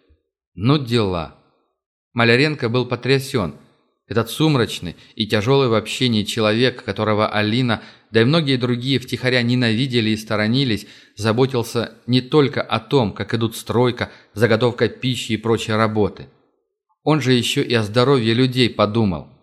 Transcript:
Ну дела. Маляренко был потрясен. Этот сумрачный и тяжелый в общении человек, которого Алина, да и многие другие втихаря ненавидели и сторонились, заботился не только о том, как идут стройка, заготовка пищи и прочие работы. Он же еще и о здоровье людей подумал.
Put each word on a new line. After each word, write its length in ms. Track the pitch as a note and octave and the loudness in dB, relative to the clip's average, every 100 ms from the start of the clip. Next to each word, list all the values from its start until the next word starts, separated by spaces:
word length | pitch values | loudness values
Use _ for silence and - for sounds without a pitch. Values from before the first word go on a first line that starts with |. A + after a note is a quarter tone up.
| _ _ _ _ _ | _ _ _ _ _
Ну 240 | - A2+ D3+ | -4 0 0
дела. 580 | A#2+ A#2+ G2 F2 D2+ - _ _ _ _ _ _ _ | 0 0 0 -2 -6 -12 _ _ _ _ _ _ _
Маляренко 560 | A#2+ A#2 A#2+ D#3 D3 A#2 | 0 4 4 2 0 -2
был 160 | B2 B2 | -2 -2
потрясен. 720 | A#2 B2+ C3+ C3+ A#2+ E2+ - - _ _ _ _ | -4 0 0 0 -4 -4 -6 -20 _ _ _ _
Этот 220 | G#2+ A2 | -4 -4
сумрачный 680 | - D#3 C3+ G#2 - F2 - - - | 0 2 2 0 -4 -10 -12 -14 -8
и 100 | A2 | -2
тяжелый 440 | A2 G#2+ C#3 B2+ | 0 2 2 2
в 40 | |
общении 520 | A2 G#2+ - B2+ A2 G#2 | 0 -2 -2 0 0 -2
человек, 580 | - G#2+ A2 B2+ B2 | 0 0 2 0 -2
которого 460 | - G2 G#2+ G#2 G#2+ | -8 -4 0 0 0
Алина, 520 | G#2+ G#2+ A#2+ B2+ G#2+ - - _ | 0 0 0 0 -2 -6 -20 _
да 100 | A2 | 2
и 40 | A#2 | 4
многие 320 | E3+ C#3 C3 | 2 0 -2
другие 420 | B2 A#2+ C3 B2+ | 0 -2 -2 -2
втихаря 420 | - A#2 B2+ B2 | -2 -4 0 0
ненавидели 680 | A#2+ B2 A#2 A2 C3+ A#2+ G#2+ | 2 2 2 0 0 0 0
и 80 | G#2+ | -2
сторонились, 680 | - G#2 G#2+ C3 C3+ G2+ - - - - | -2 -2 0 0 0 -2 -6 -20 -20 -4
заботился 760 | A2 A2 C3+ B2 A2+ A#2+ - - - | -2 2 0 0 -4 -4 -6 -10 -2
не 120 | B2+ | 0
только 420 | B2+ D#3 C3+ - | 2 2 2 0
о 180 | - A2+ | -4 -4
том, 320 | - C#3 G2+ | 0 0 2
как 200 | - G2+ | -2 -6
идут 220 | A2+ A2+ - | -2 -2 -4
стройка, 560 | - A2 B2 - G2+ - _ | -4 0 0 0 -8 -8 _
заготовка 560 | G2+ A2 A2 A#2+ A2 A2 | -2 2 2 2 0 -2
пищи 440 | - C3 A#2 - | -2 -6 -6 -4
и 40 | G#2+ | -4
прочие 400 | A2+ A2+ A2+ G#2+ | 0 -2 0 0
работы. 500 | A2 G#2+ F#2+ - - _ _ _ _ _ _ _ | 0 2 0 -2 -16 _ _ _ _ _ _ _
Он 180 | D3 D3+ | 0 0
же 100 | B2+ | 2
еще 300 | B2+ - C#3+ | 2 2 -2
и 120 | - | 0
о 100 | A#2 | -2
здоровье 500 | G#2 A#2 B2 C#3 A2+ | 0 2 4 2 2
людей 360 | A#2 C3 B2+ A#2 | 2 0 2 0
подумал. 600 | - G#2 A2 G#2 D#2 - _ | 2 0 2 0 -2 -8 _